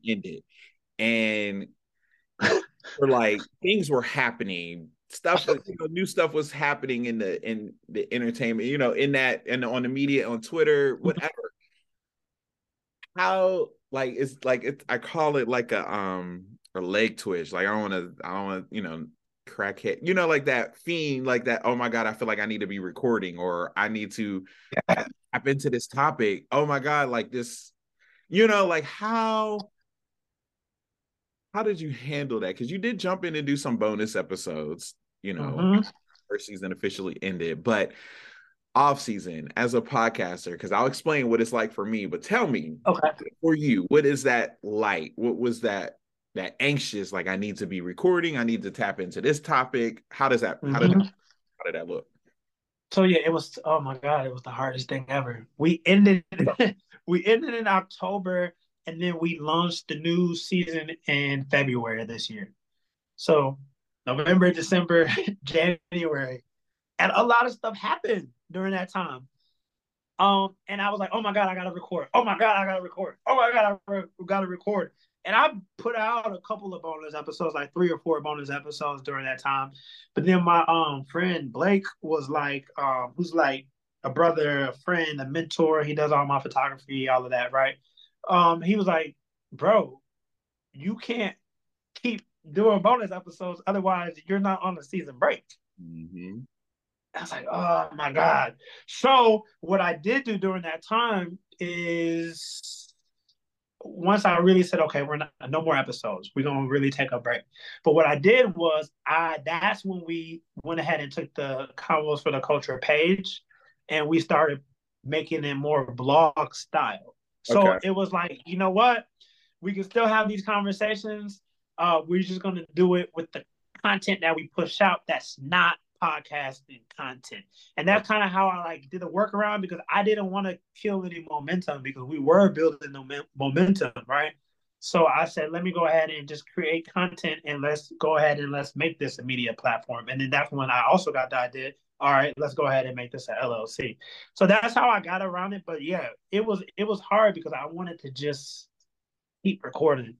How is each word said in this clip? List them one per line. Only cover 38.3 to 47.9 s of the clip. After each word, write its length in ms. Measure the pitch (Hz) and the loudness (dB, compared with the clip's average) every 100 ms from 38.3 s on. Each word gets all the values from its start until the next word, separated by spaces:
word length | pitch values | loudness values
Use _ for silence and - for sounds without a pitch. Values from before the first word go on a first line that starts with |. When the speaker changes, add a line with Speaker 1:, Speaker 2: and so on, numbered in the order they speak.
| - _ _ _ | -20 _ _ _
Speaker 1:
off 260 | 135 143 139 | 4 4 2
season 500 | - 101 87 78 76 - | -4 -8 -8 -10 -6 -2
as 180 | 120 | 0
a 80 | 120 | 0
podcaster, 760 | 120 127 113 113 90 87 90 85 | 0 0 2 0 -6 -6 -10 -10
'cause 140 | 95 | -2
I'll 140 | 101 131 | 2 2
explain 420 | 139 160 147 123 | 0 0 0 2
what 140 | 117 | 2
it's 100 | 113 | 2
like 200 | 120 110 | 0 -2
for 120 | - | -4
me, 220 | 101 110 92 | -4 -4 -4
but 160 | 87 | -8
tell 240 | - 233 190 | -2 0 2
me 320 | 110 78 80 185 | -2 -4 -2 0
Speaker 2:
Okay. 240 | 180 156 - - - | 2 0 -2 -12 -2
Speaker 1:
for 120 | 165 | 0
you, 300 | 156 147 101 90 | 2 2 2 4
what 180 | 147 143 | 4 4
is 160 | 131 | 2
that 360 | 131 120 101 - | 2 2 0 -8
like? 500 | 104 107 107 87 76 - | -6 -2 0 -2 -4 -4
What 200 | 117 92 | -2 0
was 240 | 120 117 | -2 -2
that, 380 | 113 98 82 - _ _ _ | -2 -2 -6 -12 _ _ _
that 220 | 101 92 - | -8 -8 -2
anxious, 540 | 139 143 - 104 92 | 0 0 -2 -6 -4
like, 160 | 95 87 | -4 -4
"I 80 | 95 | -4
need 220 | 104 101 | -4 -6
to 80 | 92 | -6
be 160 | 92 | -6
recording, 560 | 90 | -8